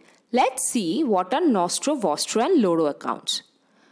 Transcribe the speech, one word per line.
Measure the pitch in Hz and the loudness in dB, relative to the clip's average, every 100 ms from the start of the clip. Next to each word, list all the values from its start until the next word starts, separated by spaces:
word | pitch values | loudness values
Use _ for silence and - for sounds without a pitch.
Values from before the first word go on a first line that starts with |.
| _ _ _ | _ _ _
let's | 240 494 - - | 0 0 0 -4
see | 240 170 214 | -2 -2 -2
what | 294 190 185 | 0 0 0
are | 277 | 0
nostro, | 349 202 175 - - 294 | 2 2 0 -2 -2 -2
vostro | 190 147 - 220 269 | -2 -2 -2 0 2
and | 359 | 4
loro | 196 165 156 | 4 2 0
accounts. | - - 113 - - - _ _ _ _ | -2 -6 -8 -6 -8 -8 _ _ _ _